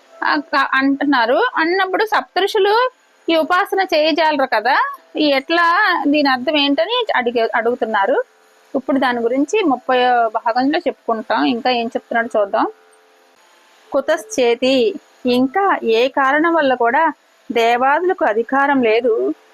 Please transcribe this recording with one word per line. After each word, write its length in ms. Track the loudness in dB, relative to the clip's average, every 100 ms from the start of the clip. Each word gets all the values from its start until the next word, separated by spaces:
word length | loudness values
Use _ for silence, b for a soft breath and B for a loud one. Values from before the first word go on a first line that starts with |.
| _ -6
ఆ, 100 | -4
క-, 340 | -2 -2 -2 0
అంటున్నారు. 680 | 0 0 0 0 0 2 2 0 0
అన్నప్పుడు 480 | -2 0 -2 -2
సప్తఋషులు 840 | -2 -2 -2 -2 -2 0 2 2 0 _ _ _ -2
ఈ 60 | 0
ఉపాసన 440 | 2 0 0 -2
చేయజాలరు 680 | -2 0 0 2 0 0 0
కదా, 220 | 0 0 0 0 -6 -12 -2
ఈ 100 | 0
ఎట్లా 680 | 0 0 0 2 2 2 0 0
దీని 220 | 2 2
అర్థం 280 | 0 0 0
ఏంటని 480 | 0 0 0 -2 -2 -2
అడిగే-, 340 | -2 -2 -2
అడుగుతున్నారు. 680 | 0 -2 -2 -2 -2 0 0 -2 _ _ _ _
ఇప్పుడు 240 | -8 -2 -2
దాని 220 | 0 -2
గురించి 420 | -2 -2 -2 0
ముప్పై 360 | 0 -2 0 0 2 2 0
భాగంలో 500 | -2 -2 -2 0 -2
చెప్పుకుంటాం. 680 | -4 -6 -6 -6 -2 -2
ఇంకా 260 | 0 0 -2
ఏం 160 | -2 -2
చెప్తున్నాడో 540 | -6 -4 -4 -2 -2
చూద్దాం. 260 | -2 -2 -4 -6 _ _ _ _ _ _ _ _ _ _ -6
కుతశ్చేతి, 1000 | -6 -2 -4 -4 -2 0 2 2 2 2 -2 _ _ -2
ఇంకా 520 | 0 0 0 0 0
ఏ 240 | 0 0 0
కారణం 460 | 0 0 2 2
వల్ల 200 | 2 2
కూడా 380 | 2 0 2 0 -2 _ _ -6
దేవాదులకు 720 | 0 2 2 2 0 0 0
అధికారం 580 | 0 -2 -2 0 2 2
లేదు 520 | 2 2 2 0 -2 -6 _